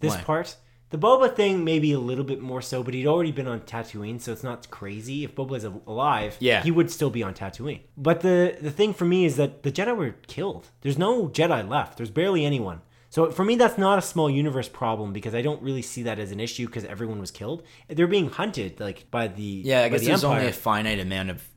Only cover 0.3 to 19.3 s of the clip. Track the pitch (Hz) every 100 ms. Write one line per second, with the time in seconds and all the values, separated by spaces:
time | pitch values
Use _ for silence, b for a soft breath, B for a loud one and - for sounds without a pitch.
0.3 | 160 - - b b b 156 214 262 254
1.3 | 233 202 190 160 160 151 139 120 127 135
2.3 | 123 127 127 123 127 123 127 143 165 165
3.3 | 143 127 117 - 117 113 107 104 117 120
4.3 | 113 131 120 - - 101 104 120 139 143
5.3 | - 135 131 107 95 - 110 147 117 104
6.3 | - 123 107 151 165 151 - 143 117 98
7.3 | 95 98 - 143 - - - 143 165 185
8.3 | 180 180 - 151 143 208 190 175 185 170
9.3 | 131 139 - 143 156 214 226 131 - -
10.3 | - 190 170 - _ 139 143 190 247 165
11.3 | - 151 131 98 143 - - 113 151 190
12.3 | 180 147 135 98 85 - b b - 160
13.3 | 165 196 240 233 208 190 196 - 170 151
14.3 | 139 151 131 120 - 117 110 104 101 110
15.3 | 117 143 151 131 131 120 123 117 107 98
16.3 | 101 117 - 117 117 98 101 113 104 92
17.3 | - 107 165 - B B 151 175 202 143
18.3 | - 208 135 92 - 101 - - 117 113